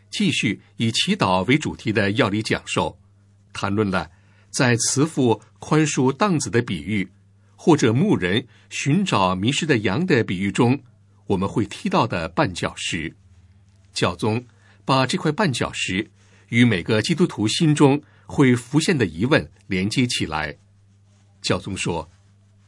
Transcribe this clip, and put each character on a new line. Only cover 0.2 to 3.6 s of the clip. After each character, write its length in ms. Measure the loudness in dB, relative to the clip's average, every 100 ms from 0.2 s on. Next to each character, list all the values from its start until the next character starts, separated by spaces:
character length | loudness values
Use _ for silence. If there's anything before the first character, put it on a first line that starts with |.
| -2
续 320 | 0 -2 -4 -10 -4
以 160 | -2
祈 240 | 0 -2 0
祷 280 | 2 2 2
为 120 | 0
主 180 | 0 -6
题 160 | -2
的 200 | 0 0
要 160 | 0 0
理 120 | -2
讲 220 | -2 -4
授， 340 | -2 -4 -4 -6 _ _ _ _ _
谈 220 | -8